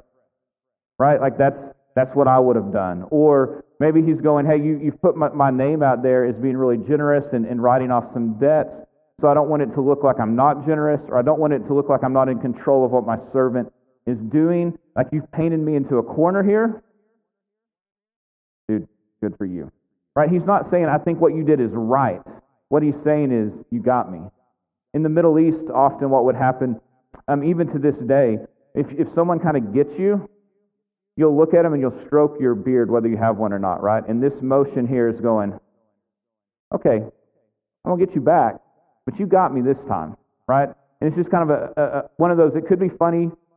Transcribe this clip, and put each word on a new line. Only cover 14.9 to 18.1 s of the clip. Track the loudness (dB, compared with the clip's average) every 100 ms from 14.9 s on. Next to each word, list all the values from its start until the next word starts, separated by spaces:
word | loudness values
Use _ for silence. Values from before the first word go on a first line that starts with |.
| -4
Like, | -2
you've | -4 -6
painted | -4 -2 -2
me | -2 -2
into | 0 -2
a |
corner | -2 0 0 2
here." | 0 0 0 -6 _ _ _ _ _ _ _ _ _ _ _ _ _